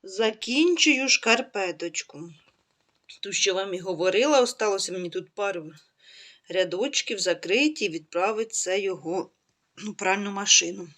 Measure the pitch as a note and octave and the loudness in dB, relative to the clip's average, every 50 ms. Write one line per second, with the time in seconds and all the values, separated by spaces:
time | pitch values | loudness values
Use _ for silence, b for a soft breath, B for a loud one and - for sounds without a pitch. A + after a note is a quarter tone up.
0 | - F#3+ F#3 G3+ A3+ A3 A3 A3 - A3+ B3 C#4+ D#4+ F4+ F4 E4 - D#4 C#4+ B3+ | -16 -10 -2 0 0 0 0 -4 -6 -2 2 4 4 4 4 4 4 4 4 2
1 | C4+ C4 A3 - - A3+ A3+ A#3 B3+ - _ G#3 F#3+ F3+ E3 E3 E3+ E3+ E3 - | 4 2 2 2 4 2 2 2 2 -6 _ -4 -4 -4 -4 -6 -6 -6 -6 -8
2 | - - - C#3+ E3 E3+ D#3 D3 _ _ _ _ _ _ _ _ _ _ _ _ | -10 -10 -14 -16 -16 -16 -16 _ _ _ _ _ _ _ _ _ _ _ _ _
3 | _ _ - _ - G3+ - - - G3+ F#3 F#3+ G3 G3 F3+ F#3 F3 F#3+ F3+ D#3 | _ _ -20 _ -10 -6 -2 0 0 2 0 0 -4 -4 -8 -8 -6 -6 -4 0
4 | F3+ F#3 F#3 G#3 B3+ D4+ D4 C4 B3 A#3+ - - A3 G#3 G3 F#3+ - - F3+ F#3 | 0 2 4 4 4 6 6 6 4 4 0 -2 0 0 0 0 -2 -4 -6 -6
5 | F3+ E3+ E3 F#3 E3+ _ _ - G3+ G3+ F#3+ F3 D3+ D#3 D3+ D3+ _ _ _ B | -8 -6 -8 -8 -10 _ _ -4 -4 -4 -4 -6 -10 -12 -18 -20 _ _ _ B
6 | B B B B B B B B B _ F3 F#3+ F#3 F3 E3+ F#3 A#3+ C#4+ C#4+ - | B B B B B B B B B _ 0 0 0 0 0 -2 -2 0 0 -2
7 | - - A#3+ G3 E3+ F#3 E3+ - - F3 G3 B3 D4 D4+ D4+ - A3+ F#3+ D#3 E3 | -2 -2 -6 -2 0 -2 -2 -2 0 0 2 2 2 2 0 -2 -4 -4 -4 -8
8 | D#3 _ - E3+ F#3 G3+ A3 G#3+ A3+ A3+ - - - F3+ F#3 G3+ G3 G3 F#3 D3+ | -12 _ -2 0 0 0 0 -2 -6 -4 -4 -6 -2 -2 -2 -2 -2 -4 -6 -6
9 | D#3 E3 F3+ F#3+ - - _ _ _ _ _ _ _ _ _ - G3+ G#3+ G3 - | -6 -6 -4 -4 -6 -8 _ _ _ _ _ _ _ _ _ -12 -12 -12 -10 -2
10 | G3 F#3 F#3+ G3+ G3+ G3+ G3 G3 G3+ G3 - - F3+ E3+ F#3 G3 F3 D#3+ D3 | 0 0 0 0 0 -6 -6 -4 4 6 6 6 4 2 -8 -10 -14 -16 -18